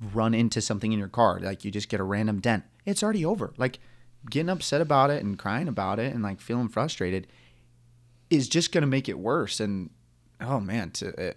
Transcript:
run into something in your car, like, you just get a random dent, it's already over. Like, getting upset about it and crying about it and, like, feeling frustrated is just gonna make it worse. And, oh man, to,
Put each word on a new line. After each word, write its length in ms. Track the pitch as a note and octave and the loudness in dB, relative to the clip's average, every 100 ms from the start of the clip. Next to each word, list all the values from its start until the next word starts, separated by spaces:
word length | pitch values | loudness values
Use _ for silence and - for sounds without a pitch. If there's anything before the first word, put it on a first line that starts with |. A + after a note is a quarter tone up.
| G#2+ | -6
run 180 | G#2+ A2 | 0 2
into 280 | A2+ A#2 A2+ | 4 2 2
something 320 | - G#2 G#2+ | -2 -2 0
in 60 | A2 | -2
your 100 | G2 | -2
car, 300 | - A2 F2+ | 4 4 4
like, 240 | F#2 G2 | -4 -6
you 60 | G#2 | -6
just 160 | G2+ - | -6 -4
get 100 | G#2 | -2
a 40 | |
random 360 | F#2+ G2+ A2 G#2 | 0 0 0 0
dent, 240 | A#2+ A2 - _ - | 2 0 -2 _ -4
it's 160 | - | -2
already 220 | G#3+ G#3+ | 0 0
over. 280 | D#3+ G#3+ G#2+ - | 0 -2 -4 -2
Like, 200 | B2+ - - - - - A#2+ | -2 -2 -20 -20 -20 -20 -4
getting 180 | C3 E3+ | -2 0
upset 320 | F#3 - C#3+ | -2 0 0
about 300 | D#3 C#3 C#3+ | 4 6 6
it 120 | D3 | 4
and 160 | G2+ F#2+ | -2 -4
crying 300 | G2+ A2+ E3+ | -2 -2 -2
about 300 | G#2 F#2+ G#2 | -2 -2 0
it 160 | B2+ | -2
and, 80 | A#2+ | -2
like, 180 | G#2 F#2+ | -4 -6
feeling 280 | - A#2+ A#2 | -4 -2 0
frustrated 580 | A2 - - F2+ F#2+ - - - _ _ _ _ _ _ _ - | 0 -2 -2 -2 -2 -6 -18 -20 _ _ _ _ _ _ _ 2
is 180 | D3+ B2 | 2 4
just 240 | E3 E3 | 0 2
gonna 140 | F3 C#3+ | 2 2
make 220 | C3+ C3+ | 2 -2
it 100 | E2+ | -4
worse. 420 | G2+ D#3 G#2 - | 0 0 0 -2
And, 300 | G#2+ G2 F2+ _ _ _ _ - | -2 -2 -6 _ _ _ _ -10
oh 200 | A#2+ C3+ | -4 -2
man, 300 | G2 A2+ E2+ | -2 -4 -4
to, 160 | - F#2+ - F2+ | -6 -8 -6 -6